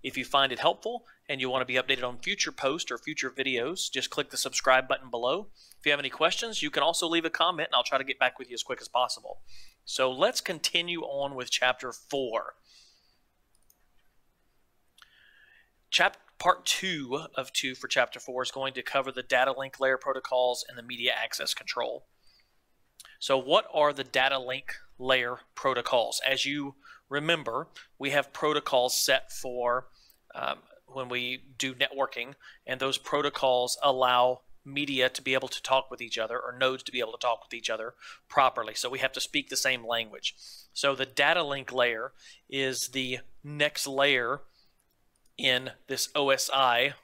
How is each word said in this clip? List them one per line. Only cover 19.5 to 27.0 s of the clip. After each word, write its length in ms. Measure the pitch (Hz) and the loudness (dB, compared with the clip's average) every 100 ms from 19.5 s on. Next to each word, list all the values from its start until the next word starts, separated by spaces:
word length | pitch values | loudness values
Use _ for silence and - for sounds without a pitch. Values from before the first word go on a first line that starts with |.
| 131 | 2
link 240 | 135 - | -6 0
layer 160 | 135 131 | 2 2
protocols 680 | 143 131 - 127 123 120 - | 0 -4 0 2 2 0 -8
and 100 | 127 | -12
the 40 | |
media 300 | 120 123 120 117 | -12 -2 0 0
access 380 | - - 139 | -4 -4 -4
control. 500 | - - - 87 - - _ - _ _ _ _ _ _ _ - - | -6 -4 -4 -4 -6 -14 _ -20 _ _ _ _ _ _ _ -20 -12
So 200 | - 135 | 0 0
what 300 | 127 185 - | 6 4 4
are 200 | 160 147 | 4 4
the 120 | 139 | 2
data 340 | 131 131 131 135 | -2 2 4 2
link 360 | 123 131 - - - - | -2 -6 -8 -12 -14 -8
layer 420 | 127 131 123 123 - | 2 4 2 -4 -10
protocols? 680 | - 135 123 117 127 110 - 131 | -2 0 0 2 2 2 0 0
As 180 | 131 | 2
you 300 | 139 147 139 - - - | 0 -2 -6 -12 -20 -20